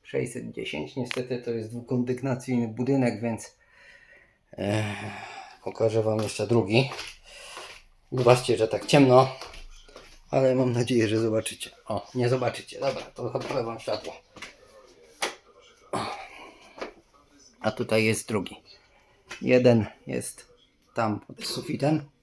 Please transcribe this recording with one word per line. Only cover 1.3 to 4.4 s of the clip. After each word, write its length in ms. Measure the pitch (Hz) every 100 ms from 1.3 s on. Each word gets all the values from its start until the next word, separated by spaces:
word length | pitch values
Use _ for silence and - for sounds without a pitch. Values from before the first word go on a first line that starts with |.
| 123
to 100 | -
jest 180 | 117 107
dwukondygnacyjny 960 | 120 123 127 123 123 139 127 131 123 117
budynek, 540 | 110 123 139 123 104
więc, 340 | 117 110 - _ _ _ - - - - _ _